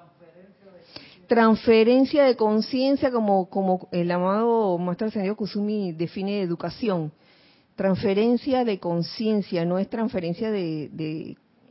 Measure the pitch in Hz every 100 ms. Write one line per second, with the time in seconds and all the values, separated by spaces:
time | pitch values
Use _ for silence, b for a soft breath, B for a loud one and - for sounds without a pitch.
0 | 160 147 170 170 196 _ - - B B
1 | B B - 233 226 214 - 220 220 254
2 | 269 302 269 240 214 214 214 254 269 277
3 | 269 247 208 190 180 196 190 185 - 180
4 | 175 175 185 208 233 226 202 175 180 175
5 | 220 214 190 214 202 202 208 214 190 160
6 | 170 208 196 202 180 165 170 - 226 180
7 | 151 - b b b b b - 190 185
8 | 208 196 233 240 285 254 240 185 175 170
9 | 165 - 220 208 185 175 170 185 196 226
10 | 220 190 165 170 220 208 170 156 143 -
11 | 156 156 - - _ _ _